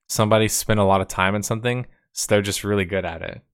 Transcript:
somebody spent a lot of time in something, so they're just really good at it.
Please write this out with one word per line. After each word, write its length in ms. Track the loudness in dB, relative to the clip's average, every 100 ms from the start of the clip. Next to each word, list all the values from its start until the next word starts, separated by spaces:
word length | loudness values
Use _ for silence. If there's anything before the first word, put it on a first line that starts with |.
| -8
somebody 400 | 0 4 4 2
spent 320 | 0 0 2
a 40 |
lot 160 | 4 2
of 60 | 0
time 300 | 0 0 0
in 60 |
something, 420 | -4 -4 -4 -4 -8 _ _
so 140 | -8 0
they're 160 | 2
just 220 | 2 -4
really 220 | -2 -2 0
good 180 | -2
at 180 | -4 -8
it. 200 | -12 -14 _